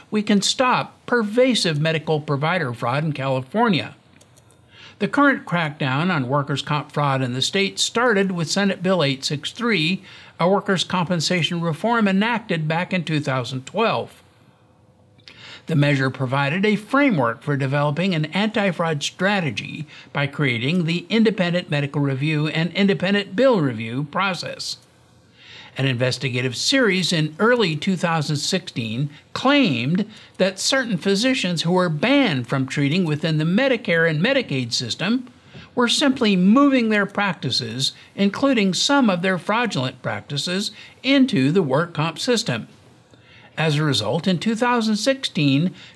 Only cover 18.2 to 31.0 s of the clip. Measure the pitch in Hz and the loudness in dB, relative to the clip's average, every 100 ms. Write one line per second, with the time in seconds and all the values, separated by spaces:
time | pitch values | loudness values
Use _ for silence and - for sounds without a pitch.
18.2 | 156 190 214 214 202 160 165 151 - - | -2 -2 -2 0 0 0 -2 -2 -6 -2
19.2 | 190 202 156 101 - - 143 - - 143 | 0 0 -2 -6 -8 -10 -12 -16 -8 -4
20.2 | 139 147 139 117 131 180 160 170 170 226 | -4 -2 -2 0 -2 -2 0 -2 0 2
21.2 | 226 - 175 175 - 143 139 151 139 131 | 2 2 0 -2 -2 -2 -2 -2 -2 -2
22.2 | 151 151 151 147 165 175 202 175 190 202 | -2 0 0 -2 -2 2 2 2 0 0
23.2 | 196 190 262 214 139 113 113 127 147 185 | -2 2 4 4 0 -2 -6 -6 -6 -2
24.2 | 196 180 - - - - _ _ _ _ | -2 -4 -8 -10 -10 -12 _ _ _ _
25.2 | _ _ - - - - 135 120 127 127 | _ _ -20 -20 -12 -2 -2 0 -2 -2
26.2 | 135 123 127 120 - 269 220 185 160 165 | -4 -2 -4 -2 0 2 2 0 0 0
27.2 | 151 151 214 247 185 147 - 180 170 165 | -2 0 2 4 2 0 -2 0 0 0
28.2 | 147 147 - - - 135 113 117 147 - | 0 -2 -2 -4 -4 -8 -6 -4 -6 -8
29.2 | - - 254 285 220 120 127 185 208 - | -14 -2 2 4 2 0 0 -2 -2 -10
30.2 | - - 190 196 - 269 233 170 | -12 -2 0 0 0 0 0 -2